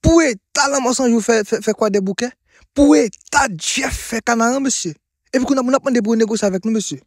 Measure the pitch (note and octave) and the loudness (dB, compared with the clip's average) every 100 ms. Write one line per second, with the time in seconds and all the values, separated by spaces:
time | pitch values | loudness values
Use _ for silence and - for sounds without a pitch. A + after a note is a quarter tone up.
0 | D#4+ E4 D#4 G3+ _ C#4+ C#4 C#4+ B3 B3+ | 6 4 4 -2 _ -2 -2 0 -2 0
1 | B3+ A#3 G#3 A3+ G#3 G#3+ G#3+ G#3 G#3+ G3+ | 2 2 2 0 0 -4 -4 -2 0 0
2 | F#3+ F#3 A#3+ _ _ _ _ - C#4+ D4 | -2 -6 -8 _ _ _ _ 2 4 6
3 | A#3 - _ C#4+ C4 E3 - - C4+ - | 2 -4 _ -2 0 -4 -6 -4 -6 -8
4 | - A3+ - A#3 A#3 C4+ C4+ - E3+ D3+ | -8 -6 -2 0 0 0 -2 -4 -8 -10
5 | _ _ _ C4 B3 C4 B3 C4+ C#4 A#3+ | _ _ _ -4 0 -2 0 0 0 -2
6 | G#3 A3+ A3 A3 G3+ F#3 A3 A3 F#3+ C#3 | 0 0 0 0 -2 -2 -2 -4 -4 -12